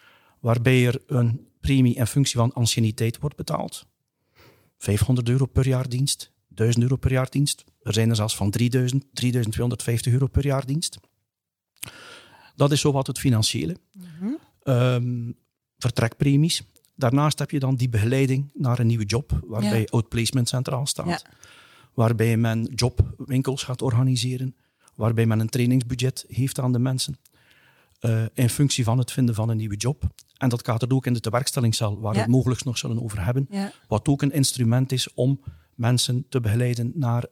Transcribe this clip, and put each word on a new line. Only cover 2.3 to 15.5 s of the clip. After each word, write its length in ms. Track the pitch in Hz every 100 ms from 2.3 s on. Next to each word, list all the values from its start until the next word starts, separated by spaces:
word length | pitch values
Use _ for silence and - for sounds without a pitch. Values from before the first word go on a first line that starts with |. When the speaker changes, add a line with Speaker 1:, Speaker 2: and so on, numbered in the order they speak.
| 120
Speaker 1:
van 140 | 117
anciëniteit 640 | 127 117 - 113 107 117 -
wordt 180 | 147 -
betaald. 500 | - - - - - _ _ _ _ _ - _ _ _
Vijfhonderd 500 | - 104 - 127 120
euro 180 | 131 131
per 200 | - 131
jaar 220 | 127 123
dienst, 440 | 123 143 - - _ _
duizend 340 | - 113 117
euro 140 | 123 131
per 160 | -
jaar 180 | 131 131
dienst. 340 | 135 143 - _ _
Er 100 | -
zijn 180 | 107 113
er 60 | 113
zelfs 200 | 107 -
van 140 | 101
drieduizend, 540 | 110 120 127 123 135 -
drieduizend 400 | - 123 123 110
tweehonderdvijftig 580 | 110 120 120 - 117 120
euro 140 | 123 135
per 180 | - 139
jaar 200 | 135 131
dienst. 320 | 151 - - - _ _ _ _ _ _ _ - - - - - - - -
Dat 160 | 143
is 80 | 147
zowat 260 | 151 135 131
het 120 | 131
financiële. 580 | 139 113 - - 160 180 _
Speaker 2:
Mhm. 400 | 190 175 160 196 311 - _
Speaker 1:
Ehm, 680 | - 123 127 123 123 123 117 - _